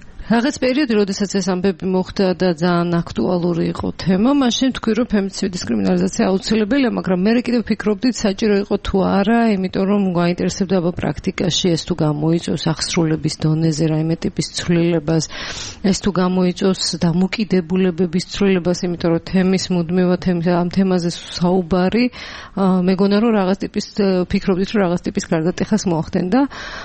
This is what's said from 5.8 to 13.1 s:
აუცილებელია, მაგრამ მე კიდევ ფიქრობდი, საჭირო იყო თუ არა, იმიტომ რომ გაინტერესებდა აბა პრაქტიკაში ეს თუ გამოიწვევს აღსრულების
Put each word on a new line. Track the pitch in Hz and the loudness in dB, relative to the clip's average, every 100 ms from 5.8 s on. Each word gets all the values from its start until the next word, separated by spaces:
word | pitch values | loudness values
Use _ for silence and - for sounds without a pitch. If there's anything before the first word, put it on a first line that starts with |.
| 190 180 185 - | 0 2 0 0
აუცილებელია, | 202 190 - 220 208 277 247 | 0 0 0 0 2 0 0
მაგრამ | 196 180 185 | -2 -2 0
მე | 196 240 | 2 2
კიდევ | 240 240 | 0 -2
ფიქრობდი, | 202 214 214 202 262 | -2 -2 -2 0 0
საჭირო | 214 214 190 220 202 | 0 -2 0 2 2
იყო | 202 202 | 0 -2
თუ | - 196 | 0 0
არა, | 180 190 202 233 233 | 2 2 4 4 2
იმიტომ | 196 185 - | 2 0 0
რომ | 190 202 190 | 0 2 2
გაინტერესებდა | 175 175 180 185 - 185 190 | 2 0 2 -2 0 0 2
აბა | 170 | 0
პრაქტიკაში | - - - - - 165 - 180 | -2 -4 -4 -6 -2 -2 0 0
ეს | 165 | 0
თუ | - 180 | -2 0
გამოიწვევს | 156 147 156 170 - 180 | 0 2 0 0 -2 -2
აღსრულების | 165 160 - - 165 | -2 -4 -2 0 0